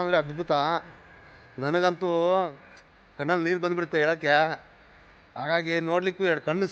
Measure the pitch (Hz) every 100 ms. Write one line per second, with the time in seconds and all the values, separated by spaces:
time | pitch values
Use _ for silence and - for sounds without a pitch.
0 | 175 175 147 151 170 147 147 170 - -
1 | - - - - - - 139 175 180 170
2 | 185 170 170 185 170 139 - - - _
3 | - - 143 175 165 180 175 175 165 160
4 | 151 165 147 147 160 151 - - - -
5 | - - - 120 143 170 165 165 165 175
6 | 190 180 185 156 - 175 190